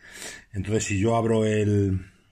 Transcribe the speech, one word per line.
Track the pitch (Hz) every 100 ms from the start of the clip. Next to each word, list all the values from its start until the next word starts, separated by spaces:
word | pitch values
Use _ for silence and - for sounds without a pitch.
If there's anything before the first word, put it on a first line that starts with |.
| - - - - -
Entonces, | - 95 107
si | - 98
yo | 110
abro | 117 113 113
el, | 110 107 104 101 98 92 - _ _